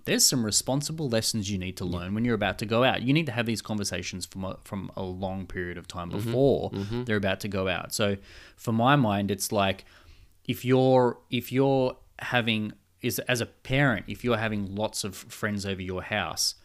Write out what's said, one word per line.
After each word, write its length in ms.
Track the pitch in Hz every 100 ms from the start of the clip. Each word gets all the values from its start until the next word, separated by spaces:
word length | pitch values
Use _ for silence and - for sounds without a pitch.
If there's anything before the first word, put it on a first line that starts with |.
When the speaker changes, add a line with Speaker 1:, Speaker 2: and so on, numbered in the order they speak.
Speaker 1:
there's 220 | - 214 -
some 200 | 139 110
responsible 640 | 101 - 135 143 160 147
lessons 420 | 113 110 113 98
you 80 | 98
need 200 | 90 90
to 80 | 90
learn 280 | 87 87
when 120 | 104 120
you're 100 | 113
about 240 | 101 92
to 60 | 107
go 180 | 113
out." 180 | 127 98
You 100 | 120
need 140 | 147 160
to 40 |
have 140 | 113 117
these 160 | 110
conversations 640 | - 107 101 90 92 92 -
from 180 | 98
a, 140 | 95 - -
from 260 | 101 92 -
a 60 |
long 440 | 95 92 95 95 90
period 300 | - 87 87
of 100 | 80
time 220 | 92 87
Speaker 2:
Mm-hmm. 80 | 90
Speaker 1:
before 540 | 113 120 139 98 -
Speaker 2:
Mm-hmm. 320 | 101 98 117 123
Speaker 1:
they're 100 | 107
about 240 | 101 98
to 80 | 107
go 220 | 98 95
out. 240 | 87 -
So 240 | - 104 98 - - - -
for 160 | -
my 240 | 113 120 147
mind, 340 | 113 101 101
it's 220 | 101 -
like, 320 | 107 98 95 - - - - - _
if 220 | - 117 120
you're, 520 | 127 131 131 123 - -
if 180 | 123 120
you're 420 | 123 135 135 127 - - -
having, 540 | - 123 117 110 107 - _ _
is, 180 | 127 -
as 200 | - 127
a 60 | 110
parent, 580 | - - 131 143 104 -
if 120 | 107 120
you're 100 | 113
having 380 | 110 107 98 98
lots 300 | 107 - 107
of 100 | -
friends 500 | - - 113 104 98
over 160 | 92
your 200 | 92 92
house, 520 | 90 104 85 - - -